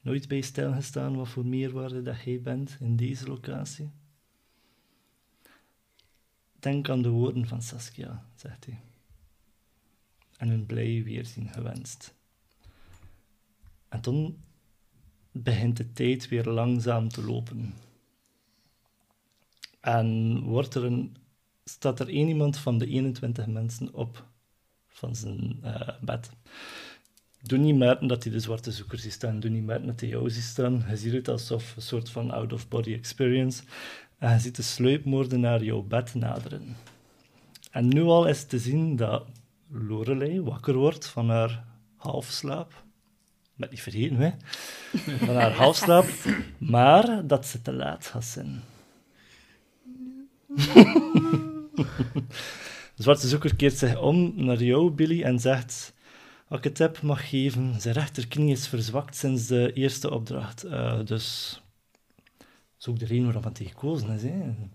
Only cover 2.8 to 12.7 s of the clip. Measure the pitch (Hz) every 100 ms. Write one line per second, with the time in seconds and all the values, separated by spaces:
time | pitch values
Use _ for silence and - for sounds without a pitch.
2.8 | 120 117 123 135 131 131 139 135 147 -
3.8 | 151 - _ _ _ _ _ _ _ _
4.8 | _ _ _ _ _ _ _ _ _ _
5.8 | _ _ _ _ _ _ _ _ 139 143
6.8 | 143 131 120 117 123 123 117 120 117 -
7.8 | - - - 120 - _ 135 - - 117
8.8 | - _ _ - _ _ _ _ _ _
9.8 | _ _ _ _ _ _ 117 113 107 113
10.8 | 113 117 113 113 117 - - - 120 -
11.8 | - - - _ _ _ _ _ -